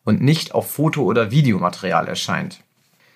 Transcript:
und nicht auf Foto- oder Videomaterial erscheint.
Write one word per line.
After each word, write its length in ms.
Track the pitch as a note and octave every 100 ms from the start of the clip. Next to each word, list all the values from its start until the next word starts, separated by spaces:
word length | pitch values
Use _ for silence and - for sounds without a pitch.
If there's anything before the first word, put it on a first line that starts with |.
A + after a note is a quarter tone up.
| -
und 160 | G#2+
nicht 340 | C3 D#3+ - -
auf 160 | -
Foto- 340 | - D#3 D#3 G2+
oder 260 | A#2 A2
Videomaterial 760 | C3 C3+ F#2 F2+ - F2+ E2 D2+
erscheint. 560 | F2 - D#2+ - - _ _ _ _ _